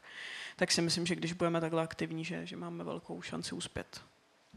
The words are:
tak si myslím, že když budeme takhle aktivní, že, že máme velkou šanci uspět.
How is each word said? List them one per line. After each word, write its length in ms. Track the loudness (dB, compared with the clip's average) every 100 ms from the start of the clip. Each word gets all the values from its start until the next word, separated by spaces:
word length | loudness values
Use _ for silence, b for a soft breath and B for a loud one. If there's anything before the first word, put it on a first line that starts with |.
| B B B B B 0
tak 160 | 4
si 100 | 6
myslím, 240 | 6 4 2
že 100 | 2
když 180 | 0
budeme 280 | 2 4 4
takhle 220 | 4 2
aktivní, 420 | 2 0 -2 -2 -4
že, 200 | -4 -6
že 100 | -6
máme 280 | -6 -6
velkou 380 | -4 -6 -6 -8
šanci 340 | -4 -4 -4 -4
uspět. 460 | -4 -6 -8 -12 -16 _ _ _ _